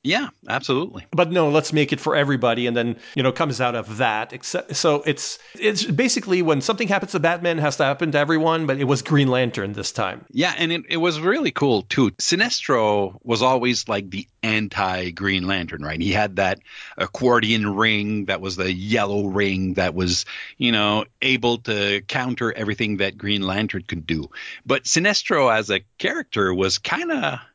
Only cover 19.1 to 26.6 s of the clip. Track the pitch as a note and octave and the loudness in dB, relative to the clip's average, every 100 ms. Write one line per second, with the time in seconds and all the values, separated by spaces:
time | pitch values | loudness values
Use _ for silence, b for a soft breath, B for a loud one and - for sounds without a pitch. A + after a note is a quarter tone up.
19.1 | G2+ G2+ G2 G2+ F#2+ F#2 F#2+ F2+ E2+ F#2 | 0 0 2 2 2 0 0 0 0 0
20.1 | F2 - B B - B2 A2 G#2 G#2+ G2+ | 0 -4 B B -2 0 2 2 0 -2
21.1 | _ C3 B2+ A#2+ A#2 A#2 G#2 G2+ G2+ G2 | _ 0 2 2 0 -2 -2 0 -2 -2
22.1 | C#3 B2+ A#2+ A#2 - G#2+ G#2 A2 G2+ G2 | -4 -2 -2 -4 -2 -4 -2 -2 0 -4
23.1 | G2+ G2+ G#2 F#2 G2 G#2+ F#2+ - F2+ D2+ | -4 -4 -2 0 -2 -2 -4 -6 -10 -4
24.1 | D#2+ C#2 B B B - C3+ - E3 F#3+ | -4 -4 B B B -2 -2 2 2 2
25.1 | G3+ - E3+ B2+ A2 G2+ F#2+ - - G3 | 0 0 2 4 4 2 -2 -4 -4 -4
26.1 | D#4+ - G#2+ F#2+ F#2 | -4 -4 0 0 2